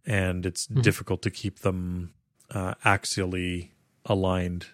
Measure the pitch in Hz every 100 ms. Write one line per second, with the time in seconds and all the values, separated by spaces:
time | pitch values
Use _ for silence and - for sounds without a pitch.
0 | - 101 92 90 87 - - 113 110 -
1 | - 92 101 - 101 - 101 92 90 90
2 | 87 _ _ _ _ 104 92 - - 98
3 | - - 92 92 90 90 85 _ _ _
4 | - 98 92 92 90 87 -